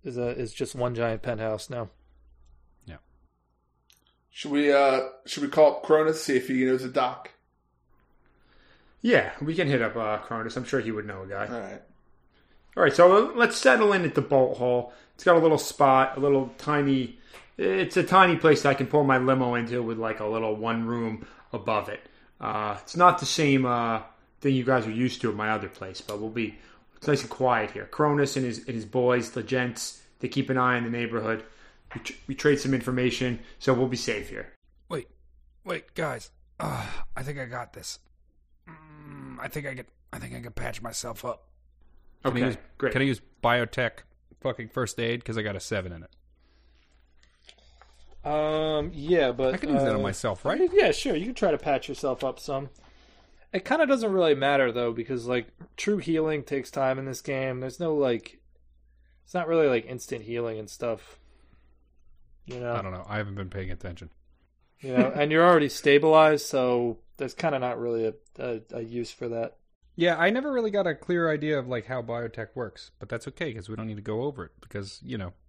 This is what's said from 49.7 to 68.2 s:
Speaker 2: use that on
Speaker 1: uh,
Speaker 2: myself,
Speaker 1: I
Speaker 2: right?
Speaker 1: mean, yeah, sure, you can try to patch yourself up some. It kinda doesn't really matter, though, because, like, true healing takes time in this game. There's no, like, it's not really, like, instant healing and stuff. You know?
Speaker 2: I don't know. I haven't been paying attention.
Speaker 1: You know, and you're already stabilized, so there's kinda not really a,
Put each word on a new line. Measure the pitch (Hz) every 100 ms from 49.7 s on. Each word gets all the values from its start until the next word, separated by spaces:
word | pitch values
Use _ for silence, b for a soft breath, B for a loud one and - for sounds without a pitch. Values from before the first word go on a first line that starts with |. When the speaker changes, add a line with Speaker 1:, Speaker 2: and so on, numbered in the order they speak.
Speaker 2:
use | 139
that | 135
on | 107
Speaker 1:
uh, |
Speaker 2:
myself, | 98 95 117 95
Speaker 1:
I | 135
Speaker 2:
right? | 226
Speaker 1:
mean, | 359
yeah, | 381 269
sure, | - 277 165
you |
can | 202
try | 254 196
to | 147
patch | 156 135 -
yourself | 135 143 123
up | 135 127
some. | - 135 139 b b b b b b b b
It | 190
kinda | - 311 302
doesn't | 269 220
really | 190 165
matter, | 139 135 143 127
though, | 117 120
because, | 117 113 127 117
like, | 123 113 _ 170 -
true | - 202
healing | 151 160 156 151
takes | 127 139 -
time | - 131 131
in | 135
this | 123
game. | - 135 131 127
There's | 131 127
no, | 170
like, | 151 135 117 - - _ _ _ _ _ _ _ _
it's | _
not | 180 160
really, | 165 147
like, | 120 113
instant | 127 - 120
healing | 107 117 117 110
and | 104
stuff. | - 120 110 - - _ _ _ _ _ _ _ _ _ - - -
You | - 127
know? | 120
Speaker 2:
I | 117
don't | 95
know. | 92 92
I | 104
haven't | 101 98
been | 92
paying | 98 92
attention. | 90 92 82 82 _ _ _ _ _ _ _
Speaker 1:
You | 135 127
know, | 127
and | 147 147
you're | 156 170
already | 170 143
stabilized, | - 147 143 156 156 156 147 -
so | 139 123 123 120 113 - -
there's | 131
kinda | - 165 139
not | 123 117
really | 120 117 110
a, | 110